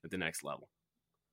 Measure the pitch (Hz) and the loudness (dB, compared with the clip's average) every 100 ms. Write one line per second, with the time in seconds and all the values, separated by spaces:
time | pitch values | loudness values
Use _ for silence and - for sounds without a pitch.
0 | 82 92 82 - 71 64 - _ _ _ | -4 2 2 2 -2 -4 -6 _ _ _
1 | _ _ _ | _ _ _